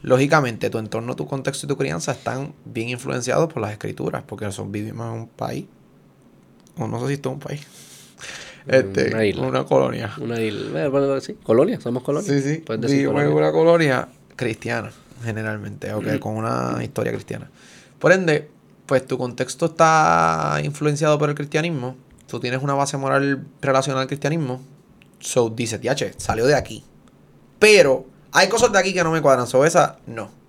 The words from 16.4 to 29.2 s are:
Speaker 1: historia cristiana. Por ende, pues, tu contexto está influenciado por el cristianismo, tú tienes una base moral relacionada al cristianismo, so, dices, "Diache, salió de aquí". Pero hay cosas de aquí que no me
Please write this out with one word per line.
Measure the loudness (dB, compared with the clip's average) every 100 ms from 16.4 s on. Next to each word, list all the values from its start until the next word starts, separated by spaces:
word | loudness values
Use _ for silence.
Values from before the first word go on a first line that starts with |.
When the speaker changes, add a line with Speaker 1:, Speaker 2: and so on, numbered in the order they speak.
| -2 -2 -2 -4
Speaker 1:
historia | -4 -4 -4
cristiana. | -4 -8 -12 -12 _ -20 -20 -20 _
Por | 4
ende, | 4 4 0 -2 _ _ _ 0
pues, | 0 0
tu | -4
contexto | -4 -4 -6 -2 -4
está | 4 6 6 6 6 4 2 0 0
influenciado | -2 -2 -2 0 2 2
por | 0
el |
cristianismo, | -2 -4 -2 -2 -4 -6 -10 _ -20 -14
tú | -8
tienes | -4 -2
una | -2
base | 0 0 -2
moral | 0 2 2 -2 -6 _
relacionada | 2 2 2 -4
al | -4
cristianismo, | -4 -2 -2 -2 -6 -12 -20 _ _ _ _
so, | -2 0 0
dices, | 0 -4 -4
"Diache, | -4 -2 -4 -6
salió | -6 0 2
de |
aquí". | 2 0 -14 -18 -20 -20 _ _ _ _ _
Pero | 8 8 8 4 0 -20 _
hay | 4 4
cosas | 4 4
de | 4
aquí | 2
que | 0
no | 0
me | 2